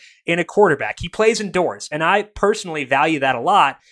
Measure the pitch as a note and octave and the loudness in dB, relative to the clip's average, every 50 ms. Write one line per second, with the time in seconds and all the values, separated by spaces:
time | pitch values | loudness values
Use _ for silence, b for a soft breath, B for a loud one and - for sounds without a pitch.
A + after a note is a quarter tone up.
0 | b b b b b - E3+ F3 E3 - - G3+ G#3 F3+ D3 - A2+ G#2+ A2+ - | b b b b b -4 -2 -2 -2 -2 2 2 4 4 2 0 -2 -6 -8 -10
1 | D#3+ E3+ - - A3 A3+ A#3 A3 G#3+ F#3 D#3+ F3+ E3+ B2+ G2+ G#2 - - D3+ D3+ | -12 -10 -4 0 2 2 2 0 -2 -4 -2 -2 -2 -2 -2 -6 -10 -10 -6 -2
2 | D#3+ E3+ G3 G#3 G3+ G#3 _ - G#3 G3+ G#3+ - - F3+ D#3 D#3 C3+ B2 C3+ C3+ | 0 0 0 0 -2 -4 _ -2 0 0 0 -2 -4 -8 -8 -8 -2 0 2 2
3 | D3+ E3 D#3+ C#3+ C3+ C3+ B2+ A#2+ B2+ E3+ - F#3+ D#3 C#3 C3 b b b | 2 2 0 0 0 -2 -2 -2 0 2 4 4 4 2 0 b b b